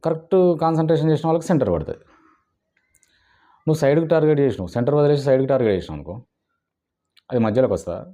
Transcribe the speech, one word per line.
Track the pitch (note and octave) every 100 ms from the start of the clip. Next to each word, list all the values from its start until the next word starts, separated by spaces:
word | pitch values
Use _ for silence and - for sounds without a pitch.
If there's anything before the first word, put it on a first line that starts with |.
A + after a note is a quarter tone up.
కరెక్ట్ | E3 D#3+ - F#3+ F3+ E3
కాన్సన్ట్రేషన్ | D#3+ D#3+ D#3+ D#3+ D#3
చేసిన | D3+ D#3+
వాళ్ళకి | E3 E3
సెంటర్ | E3 A2+
పడుతుంది. | E2 D2 - _ _ _ _ _ _ _ _ _ _ _ _ _ _ _ _ -
నువ్వు | D#3
సైడ్కి | C#3 D3 E3
టార్గెట్ | E3 D3+ D3+
చేసినావు, | C#3 G2 F2+
సెంటర్ | A#2+ B2 D3
వదిలేసి | D3 D3 C3+
సైడ్కి | C3 C3
టార్గెట్ | C3+ A#2 F#2+
చేసినావు | D#2+ D2+
అనుకో, | - G2+ - _ _ _ _ _ _ _ _ _ _
అది | B2+ A2+
మధ్యలోకి | G#2+ B2+ F#2+
వస్తుందా? | - F2 F2+